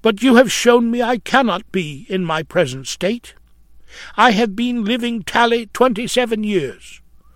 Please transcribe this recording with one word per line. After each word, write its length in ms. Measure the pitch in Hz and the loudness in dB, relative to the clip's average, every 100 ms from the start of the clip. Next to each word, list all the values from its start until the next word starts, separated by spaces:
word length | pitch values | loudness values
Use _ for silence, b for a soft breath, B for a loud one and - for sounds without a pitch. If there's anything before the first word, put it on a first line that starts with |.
but 200 | 220 202 | 0 2
you 120 | 262 | 4
have 180 | 233 247 | 6 4
shown 380 | - 240 240 233 | 2 2 4 2
me 120 | 240 | -2
I 160 | 233 247 | -2 -4
cannot 520 | - 262 240 180 - | 0 2 2 -2 -4
be 340 | 190 156 139 - | -6 -6 -10 -8
in 160 | 190 | -6
my 180 | 170 156 | -4 -4
present 460 | 160 175 143 131 135 | -2 -2 -2 -4 -12
state. 460 | - 180 233 - _ _ _ _ - B B B - | -6 -4 -6 -10 _ _ _ _ -20 B B B 2
I 160 | 240 | 4
have 240 | 202 233 190 | 4 0 -2
been 280 | 240 240 | -4 -2
living 380 | 202 247 240 233 | -2 -2 -4 -6
tally 440 | - - 233 233 226 | -4 0 2 0 -4
twenty-seven 800 | - 240 208 240 - 247 220 | 0 0 0 -2 -2 -2 -2
years. 560 | 208 196 131 - - - _ - _ | -2 -2 -2 -10 -20 -20 _ -20 _